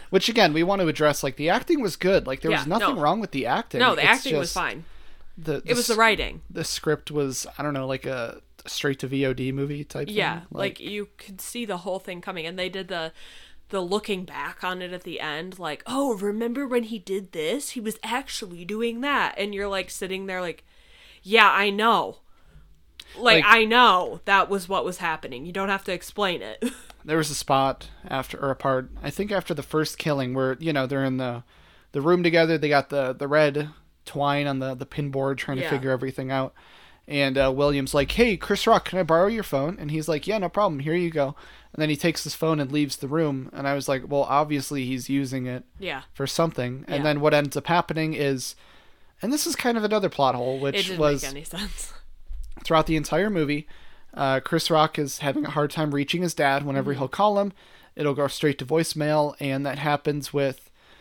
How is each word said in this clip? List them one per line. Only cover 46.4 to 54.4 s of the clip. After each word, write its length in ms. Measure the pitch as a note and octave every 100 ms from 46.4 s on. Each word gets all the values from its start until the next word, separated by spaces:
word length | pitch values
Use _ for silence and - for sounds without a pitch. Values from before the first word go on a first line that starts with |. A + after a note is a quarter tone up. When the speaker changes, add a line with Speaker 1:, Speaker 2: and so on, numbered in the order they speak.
| E3 - B2 C3 -
Speaker 1:
And 100 | C#3+
Speaker 2:
Yeah. 60 |
Speaker 1:
then 180 | D3+ D3
what 140 | D3+ D3
ends 200 | C#3+ D3
up 120 | -
happening 480 | E3+ - D#3+ D#3 B2+
is, 400 | C#3+ C3 - - - - - - - -
and 100 | G3
this 140 | D4 -
is 100 | -
kind 220 | B3+ A#3
of 60 |
another 260 | G#3 G#3+ F#3+
plot 240 | - C3+
hole, 240 | B2 B2 C3+
which 160 | C#3 G3
Speaker 2:
It 80 | F#3
didn't 100 | F3+
Speaker 1:
was 220 | D3+ C#3+
Speaker 2:
make 80 | C#3
any 120 | C#3
sense. 500 | D#3 E3+ G#3 - - - - - - - - -
Speaker 1:
throughout 240 | - D#3+ D#3
the 80 | D#3+
entire 340 | D3 D#3+ G#3
movie, 380 | F#3+ C#3+ D3 D#3 - - - - -
uh, 240 | C#3
Chris 320 | C3